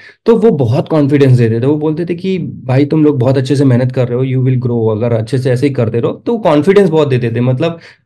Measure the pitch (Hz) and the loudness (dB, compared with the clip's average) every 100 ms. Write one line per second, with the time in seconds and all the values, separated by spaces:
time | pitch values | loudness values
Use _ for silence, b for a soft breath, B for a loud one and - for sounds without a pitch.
0 | B B - 233 220 151 117 139 - 160 | B B 0 2 4 2 0 -2 0 0
1 | 139 143 135 123 113 113 131 151 156 156 | 2 4 2 2 0 0 0 -2 -2 -4
2 | 175 175 190 185 143 - 123 127 143 160 | -6 -6 -4 -4 -6 -10 -2 0 2 2
3 | 151 131 120 135 131 139 139 123 127 127 | 2 2 0 0 0 2 2 2 0 -2
4 | 123 120 131 127 127 127 123 120 110 104 | -2 -2 -2 -2 0 0 -2 -2 -2 -2
5 | 120 113 110 135 139 123 147 131 110 117 | -2 -2 -2 -2 -2 0 0 0 -2 -2
6 | 151 - - 233 190 147 156 196 190 156 | -4 -6 -4 -2 2 2 4 4 4 2
7 | 143 127 120 117 123 127 - 170 B B | 0 0 -2 -2 -2 0 -2 -6 B B